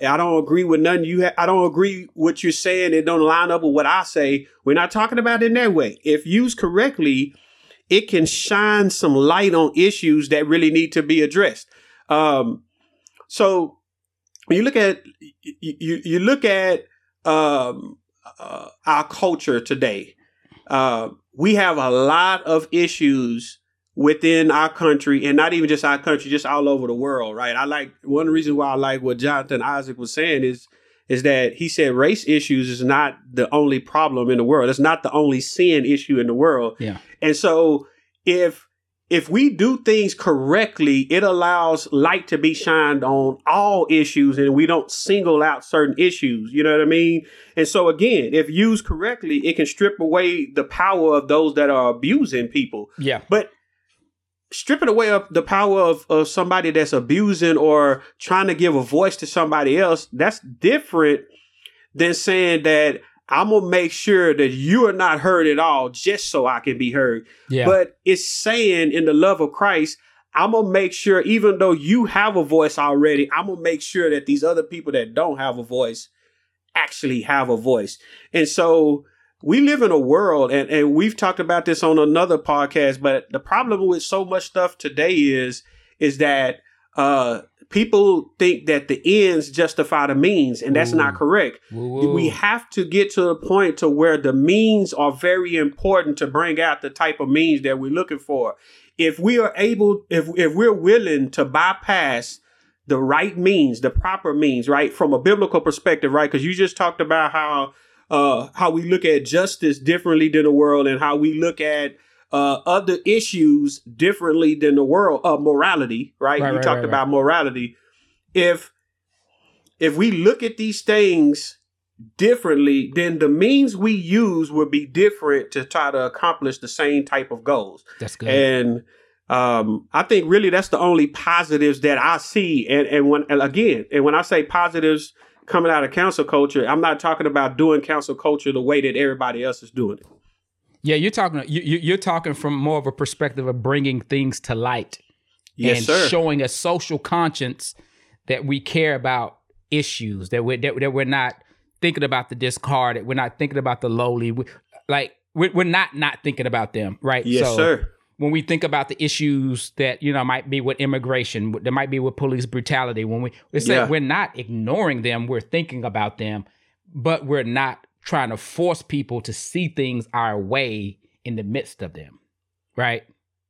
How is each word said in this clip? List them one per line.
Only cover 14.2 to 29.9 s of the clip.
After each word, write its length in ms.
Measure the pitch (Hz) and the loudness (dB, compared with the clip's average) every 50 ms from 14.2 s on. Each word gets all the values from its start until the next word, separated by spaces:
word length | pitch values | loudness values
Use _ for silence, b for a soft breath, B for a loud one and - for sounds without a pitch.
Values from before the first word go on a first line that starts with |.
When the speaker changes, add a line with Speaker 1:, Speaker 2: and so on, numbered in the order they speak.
| _ _ _ - - | _ _ _ -14 -2
Speaker 1:
when 120 | - 170 | 0 0
you 60 | 190 226 | 2 2
look 120 | 277 277 | 0 2
at, 260 | 226 202 196 175 - _ - - _ | 2 2 2 0 -2 _ -20 -20 _
y-, 100 | - - _ _ - 156 143 - | -20 -20 _ _ -18 -18 -16 -12
y-, 140 | 165 156 143 - | -12 -12 -10 -8
you, 220 | 160 160 170 - - | -6 -6 -6 -6 -4
you 140 | 170 165 175 | -4 -2 0
look 260 | 185 240 277 277 247 | 2 2 0 2 2
at, 400 | 208 196 190 190 185 175 - - _ _ _ _ _ _ _ - | 0 0 2 0 0 0 -2 -4 _ _ _ _ _ _ _ -2
um, 720 | 165 156 160 156 147 143 135 127 123 - - - - - _ _ _ _ _ _ - - - | 0 2 2 2 2 0 0 -2 -4 -6 -10 -14 -18 -20 _ _ _ _ _ _ -20 -20 -20
uh, 300 | - - - - - - _ _ - | -16 -14 -14 -14 -16 -18 _ _ -2
our 220 | 160 151 147 151 | 0 0 0 0
culture 520 | - - - 196 180 165 147 - 151 127 117 | -4 -6 -2 -2 -2 -2 -2 -2 -2 -2 -2
today, 560 | 120 - 135 127 135 117 101 98 - - _ b b b b b b b b b b - | -2 -4 -4 -2 -2 -2 -4 -6 -12 -16 _ b b b b b b b b b b -2
uh, 400 | 143 135 131 127 120 113 113 113 - _ _ _ - | 0 0 2 0 0 -2 -6 -8 -12 _ _ _ -6
we 200 | 135 160 208 214 | 0 2 2 4
have 220 | 202 190 180 160 | 4 2 2 0
a 120 | 147 131 127 | 0 0 2
lot 540 | 123 127 135 139 156 170 180 190 190 180 - | 2 2 4 4 4 4 4 2 0 -2 -2
of 240 | 156 160 160 156 - | 0 0 0 0 0
issues 880 | 165 175 175 165 - - 156 143 139 131 123 120 117 117 120 - - _ _ _ _ _ _ _ - | 0 0 0 0 -2 0 0 0 2 0 -2 -4 -6 -8 -10 -14 -20 _ _ _ _ _ _ _ -6
within 540 | 143 143 147 151 151 165 165 165 160 160 156 | 0 2 2 2 4 2 2 4 4 4 4
our 200 | 151 151 156 156 | 4 2 2 0
country, 540 | - - 165 156 147 143 - 143 139 139 - | -2 0 2 2 2 2 2 0 0 0 2
and 100 | 143 139 | 2 4
not 180 | 147 156 165 175 | 4 4 4 2
even 140 | 170 156 | 0 0
just 160 | 151 151 143 - | 0 0 0 0
our 140 | 143 143 | 0 -2
country, 320 | 139 139 165 151 - - 135 | 0 0 -2 -2 -2 -2 -4
just 160 | 147 143 143 | -4 -4 -2
all 240 | 131 143 147 143 143 | -2 -2 0 0 0
over 160 | 139 135 127 | 0 0 -2
the 60 | 120 120 | -4 -4
world, 420 | 120 135 139 135 127 113 110 107 | -4 -4 -4 -4 -4 -4 -6 -6
right? 200 | 117 123 120 117 | -6 -6 -4 -2
I 100 | 127 139 | -2 -4
like, 260 | 143 147 147 135 139 _ _ - | -4 -4 -6 -8 -10 _ _ -6
one 240 | 139 139 151 160 160 | -2 -2 0 0 0
reason 260 | 160 165 156 147 143 | 0 0 0 0 0
why 160 | 143 143 139 | 0 0 0
I 40 | 131 | -2
like 260 | 135 139 135 135 131 | -2 -2 -2 -4 -2
what 160 | 127 127 123 | -2 -4 -4
Jonathan 440 | 120 131 147 147 139 135 143 139 120 | -2 -2 -2 -2 -2 -2 -4 -4 -4
Isaac 360 | 120 139 143 139 131 131 | -2 -2 -4 -4 -6 -10